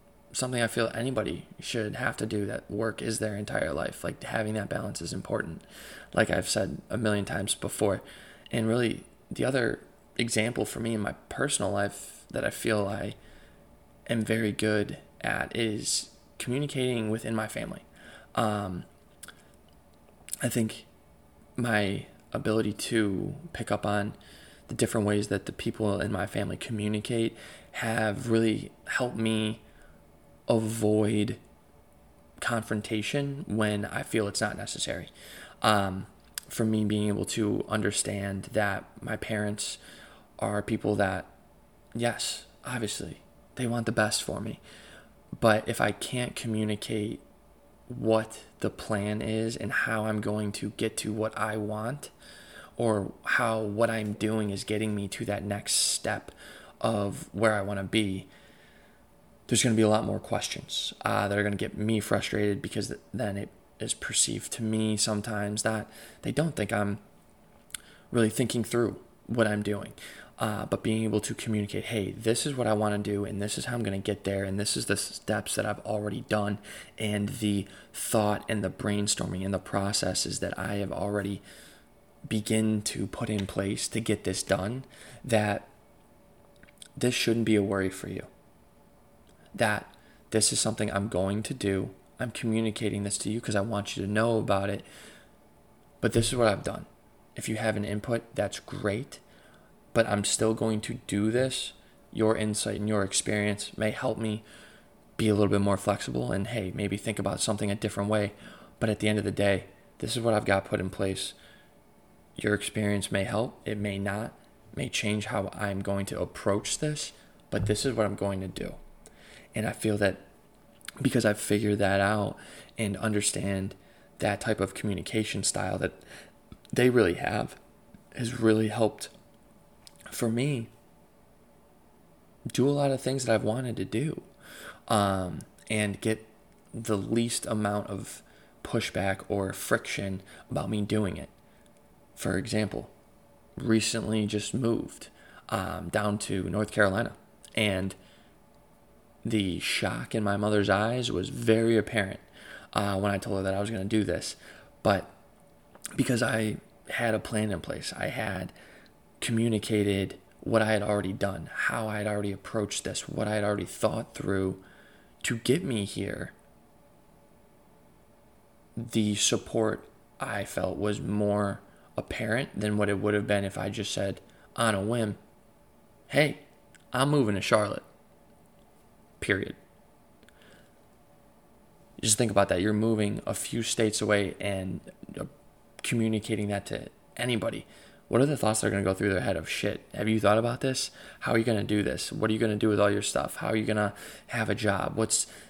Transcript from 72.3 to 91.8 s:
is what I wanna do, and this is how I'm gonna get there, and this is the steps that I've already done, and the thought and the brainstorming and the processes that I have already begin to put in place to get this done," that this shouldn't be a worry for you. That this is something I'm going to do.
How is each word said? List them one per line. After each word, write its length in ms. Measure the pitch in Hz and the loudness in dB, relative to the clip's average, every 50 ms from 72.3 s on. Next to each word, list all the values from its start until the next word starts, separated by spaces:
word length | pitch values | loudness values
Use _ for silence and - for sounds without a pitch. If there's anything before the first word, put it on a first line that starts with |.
| 120 - - | 2 2 0
is 120 | 151 139 127 | -2 -2 0
what 100 | 120 110 | 2 2
I 60 | 107 | 2
wanna 240 | 104 107 104 104 104 | 2 2 2 0 0
do, 260 | 104 104 104 101 101 | -2 -2 -2 -2 -2
and 180 | 104 101 98 | -2 -4 -4
this 160 | 101 107 - - | -4 -4 -4 -4
is 80 | - | -4
how 100 | - 120 | -4 -2
I'm 80 | 120 110 | -2 -2
gonna 160 | 98 98 98 | -2 -2 -2
get 260 | 98 - 101 - - | -2 -2 -2 -2 -2
there, 180 | 98 98 98 98 | -2 0 0 0
and 160 | 98 95 101 | -2 -2 -2
this 160 | 101 - - | -2 0 -2
is 120 | 127 113 - | -2 0 0
the 100 | 101 - | 0 0
steps 580 | - - - - - - 107 104 104 - - | -2 -6 -8 -10 -4 -2 -2 -2 0 -4 -2
that 100 | 110 104 | -2 0
I've 140 | 107 104 - - | -2 -2 -4 -4
already 400 | - 107 107 104 104 95 110 - - | -4 -2 -2 -2 -4 -4 -6 -4 0
done, 300 | 104 107 101 104 101 98 - - - - - - - - | 0 0 2 0 -2 -4 -6 -14 -16 -16 -18 -18 -10 -6
and 320 | 110 104 104 104 104 101 | -2 -2 0 0 0 -2
the 380 | 139 120 110 104 101 101 92 - - - - - - | -2 0 0 2 2 2 0 -4 -10 -20 -20 -16 -10
thought 500 | - - - - 113 104 104 104 - - - | -8 -6 0 2 4 4 4 2 0 -2 -2
and 120 | 110 104 | -2 0
the 80 | 98 92 | 0 -2
brainstorming 760 | - - - 107 101 104 104 101 - - - - - 92 92 | -4 -2 -2 0 0 0 0 0 0 -2 -2 -4 -2 -2 -2
and 80 | 98 98 | -2 -2
the 60 | 90 | -2
processes 800 | - - - 101 98 98 95 - - 92 90 - - - - - | -4 -2 -2 0 0 0 0 0 0 0 0 0 -2 -2 -2 -4
that 180 | 90 85 - - | -4 -4 -4 -4
I 160 | 98 107 104 | -4 -4 -2
have 160 | 101 101 - | -2 -2 -4
already 500 | - - 92 101 104 104 95 101 101 - - - - - - - - - - - - - - - - - - - | -4 -4 -2 -2 -2 -2 -2 -2 -4 -6 -8 -14 -20 -20 -20 -20 -20 -20 -20 -20 -20 -20 -20 -20 -20 -16 -6 -2
begin 540 | 113 107 107 - 113 110 110 110 107 104 | -2 -2 0 2 2 4 4 4 2 2
to 260 | 104 - - - 101 98 | 0 -2 -4 -4 -4 -4
put 220 | - - 120 117 | -4 -6 -4 -2
in 180 | 110 101 98 95 | 0 -2 -2 -2
place 400 | - - 98 98 110 104 - - | 0 0 0 0 0 -2 -4 -4
to 140 | - 110 | -2 -2
get 240 | 113 113 104 - - | 0 0 0 0 2
this 180 | 95 92 - - | -2 -2 -2 0
done," 400 | - 95 87 92 107 123 131 131 - - - - - - - - | 0 0 0 0 -2 -4 -6 -10 -12 -18 -20 -20 -20 -20 -12 -2
that 460 | - 113 107 107 104 101 - - - - - - - - - - - - - - - - - - - - - - - - - - - - - | 2 2 4 4 4 0 -2 -4 -12 -20 -20 -20 -20 -20 -20 -20 -20 -20 -20 -20 -20 -20 -20 -20 -20 -20 -20 -20 -20 -20 -20 -20 -16 -8 0
this 180 | - 123 123 | 0 2 2
shouldn't 300 | - - 120 113 117 113 | 2 2 2 2 4 4
be 100 | 110 110 | 4 6
a 80 | 104 98 | 4 4
worry 260 | 101 98 98 92 95 | 4 2 2 0 0
for 200 | - - - 98 | -2 -4 -8 -8
you. 140 | 92 - - - - - - - - - - - - - - - - - - - - - - - - - - - - | -8 -8 -10 -12 -18 -20 -20 -20 -20 -20 -20 -20 -20 -20 -20 -20 -20 -20 -20 -20 -20 -20 -20 -20 -20 -20 -20 -14 -2
That 360 | - 117 107 107 - - - - - - - - - - - | 0 2 2 2 0 -4 -8 -20 -20 -20 -20 -20 -20 -12 0
this 200 | - 110 107 - | 2 2 2 4
is 80 | - - | 2 2
something 320 | - 113 104 - 107 104 | 0 0 0 0 -2 0
I'm 160 | - 98 101 113 | 0 0 -2 0
going 360 | - 90 95 95 101 107 107 | 0 0 0 2 0 -2 -2
to 100 | - - | -4 -6
do. 380 | - - 101 98 95 | -2 0 0 2 2